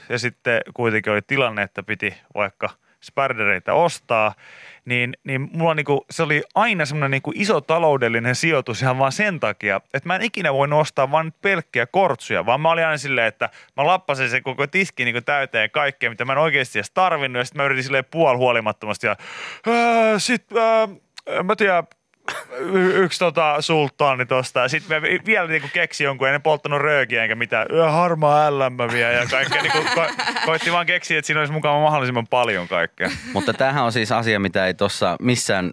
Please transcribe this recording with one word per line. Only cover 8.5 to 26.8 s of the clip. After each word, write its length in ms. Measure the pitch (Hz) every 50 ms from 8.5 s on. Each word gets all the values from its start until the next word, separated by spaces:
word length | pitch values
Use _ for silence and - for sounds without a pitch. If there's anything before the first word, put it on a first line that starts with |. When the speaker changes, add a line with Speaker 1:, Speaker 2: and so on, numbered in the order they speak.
| 156 135 127 - 113 101
Speaker 1:
ihan 160 | 131 131 127 131
vaan 140 | 135 135
sen 280 | 135 - 214 208 180 147
takia, 400 | - 107 104 - - 104 98 95 - _ -
että 120 | 139 -
mä 100 | 170 180
en 60 | 185
ikinä 300 | 220 240 - 208 180 151
voinut 280 | 135 135 139 147 147 151
ostaa 300 | 156 - - - 135 135
vaan 220 | 143 156 160 160 - _
pelkkiä 440 | - 202 196 170 - _ - 120 117
kortsuja, 600 | - - 180 196 170 127 - - - 113 90 87
vaan 140 | 113 123 143
mä 100 | 151 160
olin 140 | 165 165 165
aina 120 | 160 151 147
silleen, 280 | 131 139 131 120 117
että 240 | 110 - - 120 113 - - - _ _
mä 100 | - 143
lappasin 440 | 160 185 185 - - 143 131 131 120
sen 120 | 120 127
koko 240 | 127 135 127 107 139
tiskin 380 | 139 - 185 196 - - - 123
niinku 160 | 120 113 120
täyteen 500 | - - 147 143 135 123 - 113 107 110
kaikkea, 400 | - 151 147 139 135 - - 117
mitä 140 | 113 95 120
mä 80 | 127
en 60 | 135 143
oikeasti 400 | 156 165 139 139 127 - - 107
edes 120 | 101 -
tarvinnut, 500 | - 180 185 180 165 151 139 131 123 123
ja 40 | 127
sit 100 | 123 -
mä 100 | 147 139
yritin 200 | 139 135 131 123
silleen 200 | 127 139 135 131 -
puolhuolimattomasti 960 | - 165 165 143 123 123 127 123 120 117 110 107 104 - - 107 101 - -
ja, 100 | 110 101 - - - - - - - - - -
"Ää, 520 | 226 233 233 233 233 233 233 220 220 214 202
sit, 260 | - - 247 220 - - 202
ää, 320 | 233 226 226 226 220 220 208 190 - _ _ _ - -
en 200 | - - - 185
mä 100 | 185 214
tiedä, 280 | 202 208 196 180 170 160 - _ _ _ _ _ _ _ - - - - - 127 127
y-, 420 | - 175 190 190 180 185 190 190
yksi 160 | 190 165 - -
tota 380 | 185 170 143 170 160 151 147 151
sulttaani 680 | 151 - 165 156 147 135 - - 151 143 131 127 123
tosta." 340 | 117 135 127 127 - - 131
Ja 80 | 123 127
sit 200 | 139 156 143 -
mä 140 | 156 156
vi-, 180 | 151 156 180 180 156
vielä 220 | 202 220 208 175 165
niinku 200 | 160 156 143 139
keksin 320 | - 180 170 - - - 147
jonkun, 240 | 139 139 127 135 131
en 140 | 139 147
polttanut 380 | 139 156 151 143 - 147 147 143